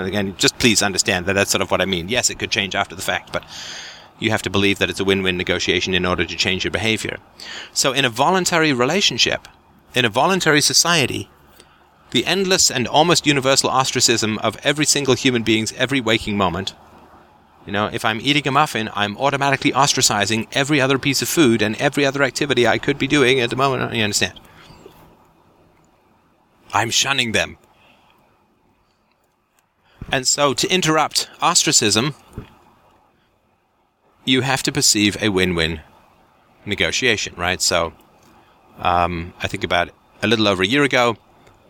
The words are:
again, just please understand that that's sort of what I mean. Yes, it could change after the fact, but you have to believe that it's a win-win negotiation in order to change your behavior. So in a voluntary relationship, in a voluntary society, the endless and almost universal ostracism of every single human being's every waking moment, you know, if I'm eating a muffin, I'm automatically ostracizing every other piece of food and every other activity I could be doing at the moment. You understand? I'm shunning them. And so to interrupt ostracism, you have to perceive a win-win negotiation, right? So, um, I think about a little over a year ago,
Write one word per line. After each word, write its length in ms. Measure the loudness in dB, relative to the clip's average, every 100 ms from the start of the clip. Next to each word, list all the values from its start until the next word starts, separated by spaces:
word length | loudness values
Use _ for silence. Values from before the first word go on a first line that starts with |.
| -2
again, 280 | -2 -4 -2
just 200 | -2 2
please 220 | 2 2
understand 440 | 0 0 -2 -2 0
that 80 |
that's 180 | 0 0
sort 100 | 0
of 100 | 0
what 100 | 0
I 40 | 0
mean. 220 | -2 -2
Yes, 220 | -2 -2
it 100 | -4
could 120 | -4
change 240 | -2 -2 -4
after 200 | -6 -6
the 60 |
fact, 320 | -6 -6 -6
but 100 | -10 -10 -14 -14 -14 -16 -20 -20 -6
you 140 | -2
have 100 | -2
to 60 | -2
believe 300 | 0 0 0
that 100 | -2
it's 100 | 0
a 40 | 0
win-win 300 | 2 0 -2
negotiation 580 | -2 -2 0 -2 0
in 120 | 0 0
order 180 | -2
to 120 | -2 -4
change 280 | -2 -2
your 80 | -4
behavior. 460 | -2 -2 -2 -6 -10 -14 -20 -16 -16 -8
So 180 | -4 -2
in 140 | 0 0
a 40 |
voluntary 600 | 0 0 2 0 2 2
relationship, 760 | 2 0 2 0 0 0 -2 -6 -20 _ _ _
in 120 | 0 0
a 40 |
voluntary 520 | 2 0 2 2 2
society, 680 | 2 2 2 2 0 -2 -10 -18 -20 -20 -20 _ _ _ -4
the 140 | -2 0
endless 460 | 0 0 2 2
and 160 | 0 2
almost 400 | 4 4 4 2
universal 420 | 2 2 2 2
ostracism 680 | 0 0 2 2 2 0 0
of 200 | -2 0
every 220 | -2 0 0
single 300 | 2 2 2
human 280 | 2 2
being's 300 | 2 0 0
every 260 | -4 -2 0
waking 380 | 0 0 0 0
moment, 360 | 0 -2 -8 -12 -20 -20 -20 -20 -20 _ _ _ -6
you 80 |
know, 140 | -4 -2
if 180 | -2 -4
I'm 160 | -2
eating 260 | 0 0 2
a 40 |
muffin, 380 | 0 0 -2 -4
I'm 240 | -4 -4 -2
automatically 540 | -2 0 0 0 0
ostracizing 760 | 2 0 2 0 0 0 -2 -2
every 260 | -2 0 0
other 200 | 2 0
piece 220 | 0 -2
of 60 | 0
food 340 | 4 4 4
and 140 | 0 0
every 280 | -2 0 0
other 180 | 0
activity 440 | -2 -2 -2 2 2
I 100 | 2
could 200 | 0 -2
be 100 | 0
doing 320 | 2 4 2
at 100 | 0
the 60 | 0
moment. 380 | -2 -2 -4
You 100 | -2
understand? 360 | -2 0 -4 -6 -20 -20 -20 -20 -20 -20 -20 _ _ _ _ _ _ _ _ _ _ _ _ _ _ _ -2
I'm 200 | 0 0
shunning 400 | 0 0 0 0
them. 260 | 0 -2 -8 _ _ _ _ _ _ _ _ _ _ _ _ _ _ _ _ _ _ _ _ _ _ _ _ -6
And 160 | -2 -2
so 260 | 2 0
to 180 | 0 0
interrupt 560 | 0 2 2 0 -2 -6 -2
ostracism, 720 | 2 2 2 2 4 2 0 -4 -14 -18 -18 _ _ _ _ _ _ _ _ _ _ _ _ _ _ _ _ _ 0
you 160 | 0
have 200 | 0 -2
to 80 | -2
perceive 460 | 0 0 2 2 2
a 80 | 0
win-win 520 | 2 2 0 -2 -4 -12 -20 _ _ _ _ _ _ -8
negotiation, 680 | -2 -2 0 0 0 -4 -4
right? 260 | -4 -2
So, 320 | 0 0 -2 -6 _ _ _ _ _ _ _ -6
um, 540 | 0 0 0 -4 -10 -10
I 60 | -10
think 160 | -8
about 260 | -2 -2 -2 -8 _ _
a 60 | 0
little 200 | 2 2
over 160 | 2
a 40 | 0
year 160 | 2
ago, 340 | 2 2 2 -2 _ _ -20 _